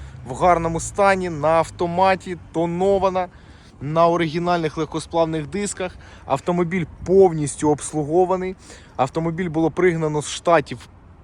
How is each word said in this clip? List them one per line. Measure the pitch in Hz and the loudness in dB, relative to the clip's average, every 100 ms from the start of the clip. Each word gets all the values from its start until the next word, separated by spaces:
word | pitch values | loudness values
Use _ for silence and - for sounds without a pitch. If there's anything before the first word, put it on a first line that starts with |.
| - - - | -16 -16 -12
в | |
гарному | 170 180 170 165 165 | 0 2 4 2 -4
стані, | - - 196 190 180 | -4 2 2 2 -2
на | 156 156 | -2 2
автоматі, | 165 156 - 175 175 190 190 185 170 - | 2 0 -2 -2 2 2 2 -4 -12 -8
тонована, | 165 170 175 196 196 190 185 180 - - - - - | -4 -2 0 2 2 2 0 -6 -10 -20 -20 -20 -12
на | 135 160 170 | -2 2 4
оригінальних | 170 165 165 175 175 160 - | 4 0 -2 0 0 -2 -4
легкосплавних | 151 160 - 170 160 160 139 | -6 -6 -4 0 0 -2 -6
дисках. | 190 202 - 185 - - - - | -6 -6 -6 -8 -10 -20 -14 -4
Автомобіль | 135 - 175 170 185 156 - - | -4 0 -2 0 -2 -6 -8 2
повністю | 190 185 160 143 - 151 | 6 6 4 -4 -2 0
обслугований. | 147 - 156 143 170 180 185 185 190 - - - - | 0 -2 -6 0 2 2 0 -4 -10 -18 -20 -10 -4
Автомобіль | 135 165 165 165 180 | -2 -2 -4 -4 -4
було | 156 160 | 0 0
пригнано | 160 180 165 156 151 | 2 2 2 -2 -2
з | - | -6
Штатів | - - 165 - 127 - - - - | -4 2 2 2 -8 -16 -20 -20 -6